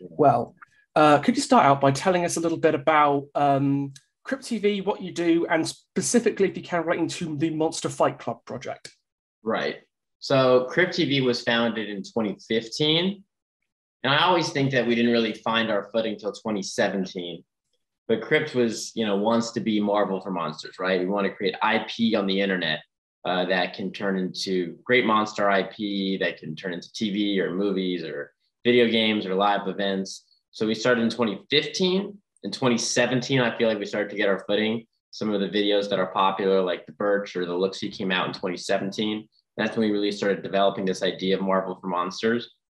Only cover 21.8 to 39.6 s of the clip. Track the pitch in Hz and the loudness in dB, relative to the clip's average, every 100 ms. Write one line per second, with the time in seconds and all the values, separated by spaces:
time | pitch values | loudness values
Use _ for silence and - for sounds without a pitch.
21.8 | - - 113 110 98 95 98 92 85 76 | -2 -2 0 2 0 0 0 0 -2 -4
22.8 | - _ _ _ 87 92 90 92 92 - | -8 _ _ _ -4 -2 0 0 0 -4
23.8 | 98 - 101 95 92 85 - 92 87 82 | -10 -6 -2 -2 -4 -6 -4 -2 -2 -6
24.8 | - 127 113 107 107 - 101 98 92 - | 0 2 4 2 0 0 2 2 0 -4
25.8 | 104 101 95 95 90 - 80 78 95 87 | -6 -2 -2 0 -2 -4 -10 -10 -8 -10
26.8 | - - 110 98 104 101 82 87 101 95 | -10 -6 -4 -2 0 0 -2 -2 -2 0
27.8 | 92 90 80 73 71 _ _ _ 120 123 | -2 -4 -6 -10 -12 _ _ _ 2 4
28.8 | 117 113 110 107 92 92 101 101 95 90 | 4 2 0 0 -2 0 2 0 -2 -4
29.8 | 101 95 95 - - _ _ - 110 110 | -2 -2 -4 -10 -20 _ _ -4 -2 0
30.8 | 127 123 113 113 117 95 - 139 156 - | 2 2 2 0 -2 -4 -2 0 0 0
31.8 | 185 185 208 - _ _ - - 127 117 | 0 0 -2 -8 _ _ -10 -2 0 2
32.8 | - - 120 127 120 135 120 - 113 104 | 0 0 2 0 0 0 0 2 0 0
33.8 | 101 107 101 101 101 95 - 104 107 117 | -2 -4 -4 -2 0 0 0 0 0 -2
34.8 | - _ _ - 107 104 98 104 101 104 | -6 _ _ -8 -4 -2 0 0 2 2
35.8 | 101 95 92 104 98 95 98 95 92 82 | 0 0 0 2 2 2 2 2 2 -2
36.8 | - 78 104 101 101 90 87 87 95 - | -8 -4 0 0 -2 -4 -2 0 -2 -2
37.8 | 101 - 98 92 85 87 95 90 - 98 | -10 -6 -2 -2 -2 -4 -6 -6 -4 -2
38.8 | 98 98 107 107 107 _ _ - | -2 -4 -4 -4 -8 _ _ -6